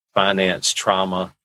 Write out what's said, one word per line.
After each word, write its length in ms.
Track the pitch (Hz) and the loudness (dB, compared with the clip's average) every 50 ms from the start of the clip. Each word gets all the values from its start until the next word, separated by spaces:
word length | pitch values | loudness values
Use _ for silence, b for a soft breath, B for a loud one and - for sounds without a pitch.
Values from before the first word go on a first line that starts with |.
| _ _ _ | _ _ _
finance, 580 | 101 95 98 98 95 95 92 87 80 - - - | 2 2 2 2 2 2 0 0 -2 -2 -4 -4
trauma, 640 | - - 110 98 95 95 95 92 92 90 87 - _ _ | -2 -2 0 0 0 0 -2 -2 -4 -6 -6 -10 _ _